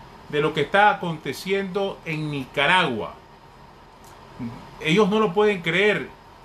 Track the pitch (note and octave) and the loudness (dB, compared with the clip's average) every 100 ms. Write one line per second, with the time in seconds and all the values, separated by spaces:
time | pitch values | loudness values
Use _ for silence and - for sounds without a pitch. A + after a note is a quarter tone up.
0 | - - - D3 D3+ D3+ C#3+ G3 G#3 G3 | -20 -20 -6 -2 -2 -2 0 4 4 4
1 | F3 D#3 D3+ - F#3 G3 G3 F#3+ G3 - | -4 -6 -8 -8 -4 -4 -2 -4 -4 -6
2 | E3 D#3 D3+ C#3+ B2 C#3+ D3 F#3 D#3+ A2 | -8 -6 -4 -6 -6 0 2 4 2 -2
3 | D2 - - - - - - - - - | -8 -12 -20 -20 -20 -20 -20 -20 -20 -20
4 | - - - - A#2 A#2+ - - D#3 F#3 | -20 -20 -20 -12 -12 -12 -18 -8 0 4
5 | F#3+ A3 G#3+ F#3+ G#3 G3 E3 F3 G#3+ E3+ | 4 4 2 2 2 2 -2 2 2 0
6 | B2 - - - | -4 -14 -20 -20